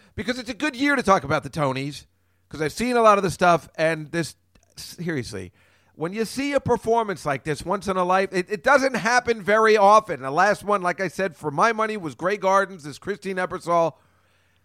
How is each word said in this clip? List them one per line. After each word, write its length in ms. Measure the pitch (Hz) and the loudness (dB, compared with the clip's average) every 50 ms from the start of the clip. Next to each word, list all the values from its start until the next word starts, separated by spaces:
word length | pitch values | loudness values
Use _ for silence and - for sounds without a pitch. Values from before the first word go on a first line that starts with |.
| _ _ _ | _ _ _
because 240 | - 170 214 254 254 | -8 -6 -6 -6 -6
it's 100 | 240 208 | -8 -10
a 40 | 254 | -6
good 240 | 180 285 302 269 | -4 -4 -4 -2
year 180 | 233 277 285 285 | 0 0 2 2
to 80 | 254 214 | 2 4
talk 220 | 190 196 170 - | 4 2 2 2
about 180 | 139 156 147 - | 0 -2 -2 -4
the 60 | 135 | -4
Tonys, 560 | - 165 147 131 127 131 135 147 143 - - _ _ _ _ _ _ _ _ | -4 -2 -2 -2 -2 -4 -6 -8 -10 -14 -18 _ _ _ _ _ _ _ _
'cause 140 | _ - 143 | _ -8 -6
I've 100 | 156 147 | -6 -6
seen 240 | - - 226 247 247 | -4 -4 -2 0 2
a 60 | 240 | 4
lot 160 | 226 214 208 | 6 6 6
of 80 | 202 190 | 6 4
the 60 | 180 | 0
stuff, 360 | 139 - 185 180 170 160 - - _ | 0 2 4 4 4 2 0 -4 _
and 340 | - 160 160 165 156 156 143 - | -2 -2 0 -2 -4 -6 -6 -6
this, 220 | 170 156 - - _ _ _ _ _ _ _ _ | -6 -6 -6 -8 _ _ _ _ _ _ _ _
seriously, 760 | - - - - - 170 175 165 135 110 90 101 95 92 87 - _ _ _ _ _ _ _ _ | -20 -20 -18 -14 -10 -8 -6 -6 -6 -6 -8 -10 -12 -12 -12 -16 _ _ _ _ _ _ _ _
when 180 | - 151 170 196 | -8 -8 -6 -4
you 100 | 220 226 | -4 -6
see 300 | - - 254 277 285 285 | -4 -4 -6 -4 -2 -2
a 60 | 269 | -2
performance 640 | - - 240 - - 214 226 233 226 208 185 139 - | 0 0 -2 -2 0 0 0 0 0 -2 -4 -6 -4
like 180 | 151 139 135 - | -4 -4 -4 -4
this 200 | 156 147 - - | -6 -6 -6 -4
once 260 | 170 190 202 160 190 | -4 -4 -4 -4 -2
in 80 | 185 | -2
a 80 | 185 180 | 0 0
life, 240 | 180 185 190 196 - | 2 2 2 0 0
it, 180 | - 185 185 - | -2 -4 -4 -4
it 140 | 220 180 - | -6 -2 2
doesn't 320 | 247 285 269 262 269 254 | 4 4 4 4 2 0
happen 480 | 208 160 226 247 247 - 233 233 226 180 | 0 0 0 2 2 2 0 -2 -2 0
very 320 | 196 208 220 220 220 214 | 2 4 4 6 6 6
often. 460 | 214 196 196 214 220 208 196 160 127 | 6 6 8 6 6 4 2 -4 -8
The 100 | 131 135 | -6 -2
last 320 | 143 165 185 208 202 - 165 | 0 2 2 2 2 0 -2
one, 180 | 196 208 196 | -2 -2 0
like 200 | 180 175 170 - | 0 -2 -4 -2
I 80 | 190 170 | -4 -6
said, 260 | - - 190 196 147 | -4 -4 -4 -4 -6
for 160 | - - 151 | -6 -8 -4
my 220 | 139 156 202 233 233 | 0 0 2 2 2
money, 240 | 220 220 220 214 | 0 -2 -4 -4
was 180 | 208 170 151 120 | -6 -8 -10 -8
Grey 220 | - 156 185 208 | -6 -4 -4 -2
Gardens, 460 | 202 185 190 190 196 196 185 196 175 139 | 0 0 2 2 2 2 0 -4 -12 -14
this 140 | 147 127 | -14 -14
Christine 380 | - - 190 202 - - 190 190 | -10 -8 -8 -8 -8 -8 -8 -6
Ebersole, 580 | 185 185 170 180 175 - 160 170 170 165 160 - _ _ _ _ _ _ _ _ _ _ _ _ _ _ | -4 -6 -6 -6 -8 -4 0 0 2 2 0 -2 _ _ _ _ _ _ _ _ _ _ _ _ _ _